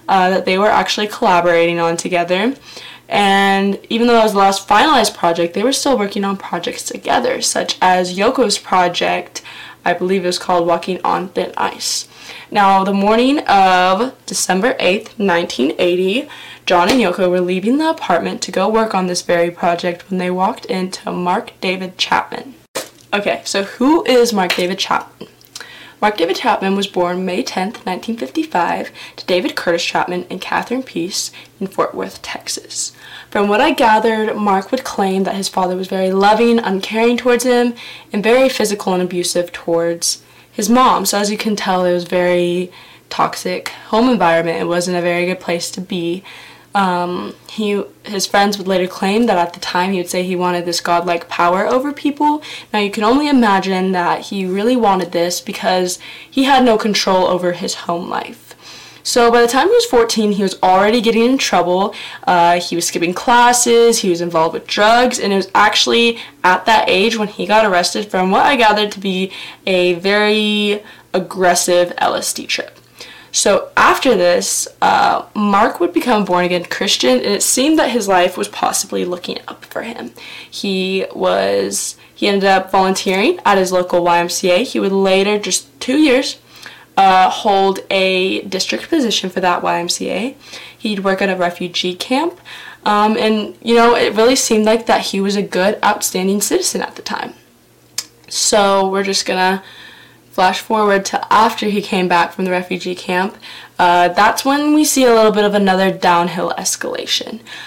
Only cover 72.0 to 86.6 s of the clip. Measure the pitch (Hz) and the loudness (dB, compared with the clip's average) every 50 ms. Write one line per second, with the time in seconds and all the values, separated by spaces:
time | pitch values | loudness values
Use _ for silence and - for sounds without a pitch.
72 | - - - - - - - - - - - - - - - - _ _ _ - | -2 -2 -2 -2 -4 -6 -6 -8 -6 -6 -6 -6 -6 -10 -14 -20 _ _ _ -20
73 | - - - - - - - - - 214 196 - - - - - 214 285 359 - | -20 -20 -20 -20 -20 -8 -6 0 2 2 2 2 0 -2 0 2 4 4 4 2
74 | - 269 233 185 175 175 175 190 196 - - - - - - - - 190 196 - | 2 2 2 4 4 4 2 2 0 -2 -4 -4 -6 -8 -4 0 2 2 4 4
75 | - - - - - - _ 214 208 208 196 196 226 - - - 175 170 - 320 | 4 2 2 0 -4 -6 _ -2 0 2 4 4 2 2 2 -2 -4 -2 0 -2
76 | - 247 233 208 196 185 180 180 175 175 180 175 175 - - - 190 196 - - | 0 0 0 0 2 0 0 0 2 0 0 -2 -4 -6 -6 -4 -2 -2 -2 0
77 | - 254 254 247 - 202 202 - - - - 247 262 311 320 311 285 247 226 240 | 2 2 2 2 2 0 -2 -2 0 -2 0 2 2 2 2 2 2 0 0 -2
78 | 196 196 190 180 175 185 - - 202 - - - - 180 - - - - 208 196 | 0 2 2 2 2 2 0 -4 -8 -8 -6 -4 -4 -2 -2 -4 -6 -6 -6 -6
79 | 190 180 180 180 - - - - - - - - - - - - - 226 - - | -4 -4 -6 -8 -8 -10 -10 -10 -12 -14 -16 -16 -18 -12 -12 -10 -10 -10 -12 -12
80 | 233 240 - - - - - - - - - - - 202 190 190 185 185 190 190 | -14 -14 -16 -18 -20 -20 -18 -20 -20 -16 -12 -8 -6 -4 -2 -2 -2 -2 -2 -4
81 | 185 - - - 185 180 185 196 190 196 202 - 196 196 196 - - - - - | -4 -6 -6 -2 -2 0 0 2 0 0 0 0 -2 -2 -4 -6 -6 -8 -10 -14
82 | - - _ - - 208 202 196 190 196 190 190 190 - - 196 190 190 190 - | -20 -20 _ -2 0 0 2 2 4 4 2 2 2 0 2 2 2 2 0 0
83 | - 202 185 190 208 320 359 - - 208 202 196 190 180 185 185 180 180 - 175 | -2 -2 0 2 2 0 0 0 2 2 2 2 2 2 0 -2 0 0 0 0
84 | 170 175 175 175 170 175 - - - 180 175 185 247 175 - 226 202 196 196 196 | 2 2 2 2 0 -2 -4 -2 0 2 2 2 0 -2 -2 -2 -2 0 0 0
85 | 190 190 190 190 196 208 214 208 208 190 180 - - - _ - - - 262 302 | 2 2 2 2 2 2 0 -2 -2 -4 -4 -4 -6 -10 _ -10 -6 -2 2 2
86 | 311 285 240 269 262 - - - _ _ - - | 4 4 4 2 0 -2 -8 -12 _ _ -20 -20